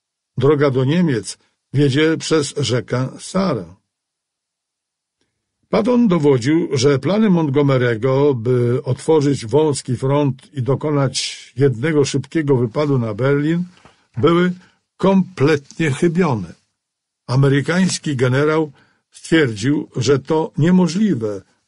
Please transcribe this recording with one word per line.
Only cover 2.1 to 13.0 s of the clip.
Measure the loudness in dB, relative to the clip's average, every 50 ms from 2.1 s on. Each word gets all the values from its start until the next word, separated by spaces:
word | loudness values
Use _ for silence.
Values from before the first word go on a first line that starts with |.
| 0
przez | -2 -2 -2 0 0 0 -2 -4
rzekę | -4 -4 -2 -2 -4 -4 -4 -4 -4 -4 -6 -8 -12
Sarę. | -14 -6 -4 -2 -2 -2 -2 -4 -8 -12 -18 -20 _ _ _ _ _ _ _ _ _ _ _ _ _ _ _ _ _ _ _ _ _ _ _ _ _ _ _ _ _ _ _ _ _ _ _ _ _ _ -2
Patton | 0 0 2 2 2 4
dowodził, | 4 2 2 4 4 2 2 2 0 0 0 0 -2 -2
że | 0 2 2 2 2
plany | 0 0 0 2 2 2
Montgomery'ego, | 2 2 0 0 0 2 2 2 2 2 2 0 0 0 0 0 0 2 2 2 0
by | 0 -2 0 0 0 0 0 0 -2 -2
otworzyć | -4 -6 -4 0 0 2 2 2 0 -2 -4 -4
wąski | -2 0 0 2 0 -2 -4 -6 -6 -6
front | -4 -2 -2 0 0 0 -2 -2 -6 -12 _ -10
i | -6
dokonać | -4 -2 -2 -2 -2 -2 -2 0 -2 -2 -2 -6 -8 -8 -10 -14 -18 -12 _
jednego | 0 0 0 0 0 -2 0 0 0 0
szybkiego | 0 -2 -4 -6 -4 -4 -2 0 0 0
wypadu | 0 0 -2 -2 -2 -2 0 0
na | -2